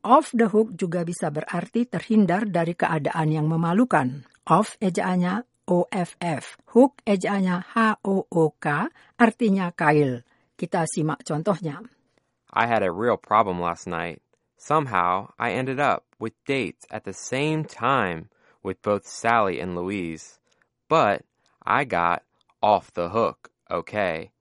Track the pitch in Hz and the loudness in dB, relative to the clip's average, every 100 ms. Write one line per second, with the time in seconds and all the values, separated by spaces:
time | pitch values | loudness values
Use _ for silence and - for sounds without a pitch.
0 | 202 311 302 226 226 208 220 180 180 175 | 6 6 6 2 4 2 0 -2 -4 -2
1 | 170 175 165 151 - 175 - 226 240 175 | -4 -4 -4 -4 -6 -8 -4 -2 -2 -4
2 | - 220 185 185 220 170 165 170 - 160 | 2 4 4 2 0 0 -2 0 0 0
3 | 139 170 156 156 151 165 170 185 254 160 | -2 0 0 2 0 0 2 2 4 2
4 | 127 139 - _ - 165 214 - 196 180 | 2 -6 -14 _ 2 4 4 -2 -2 -2
5 | 185 185 180 202 - _ - 180 170 190 | 0 0 0 -2 -6 _ 0 0 0 -4
6 | 170 - 175 156 - - _ 233 262 _ | -6 -6 -6 -6 -8 -20 _ 6 6 _
7 | - 196 202 202 185 180 - 226 226 - | -2 0 0 0 0 -2 -2 0 2 0
8 | 196 196 - 175 160 _ 156 147 143 _ | -2 -2 0 2 2 _ -4 -2 -4 _
9 | _ - 226 - 226 196 180 - 156 151 | _ -10 -10 -4 -2 -2 -4 -2 0 2
10 | 139 120 _ _ _ - 170 185 160 - | 0 -4 _ _ _ -12 -6 -4 -4 -4
11 | 156 - - 156 160 180 160 147 226 _ | -4 -6 -6 -4 -2 -2 -6 -10 -20 _
12 | _ _ _ _ _ - 117 110 95 87 | _ _ _ _ _ 0 2 2 0 0
13 | 120 104 - 107 104 87 85 85 - 85 | 0 0 2 2 4 0 -2 -4 -6 -6
14 | 85 76 _ _ _ _ - 151 135 98 | -6 -10 _ _ _ _ 0 0 2 0
15 | 87 95 101 _ 113 104 131 131 139 95 | 2 0 -4 _ -4 -2 -4 0 0 0
16 | _ _ 113 _ - 135 95 - - 110 | _ _ -10 _ -4 -4 -4 -8 -14 -12
17 | - - - 131 151 156 151 - 120 135 | -10 -14 -8 -4 -2 -2 -6 -4 0 2
18 | 95 82 90 _ _ _ 95 92 104 101 | 0 -4 -12 _ _ _ -10 -6 -2 -2
19 | - - 117 117 101 58 90 87 90 101 | -4 -4 2 2 2 -2 -6 -6 -6 -6
20 | 85 80 - _ _ _ _ _ _ 160 | -6 -10 -16 _ _ _ _ _ _ 2
21 | 113 98 - _ _ _ - 120 143 87 | 2 0 -6 _ _ _ -2 0 0 0
22 | 87 87 _ _ _ _ 107 98 - - | 0 -2 _ _ _ _ 2 2 0 -6
23 | 85 107 101 - - _ _ 87 - 107 | -2 0 -2 -4 -20 _ _ -8 -6 -4
24 | 95 80 - _ | -2 -4 -10 _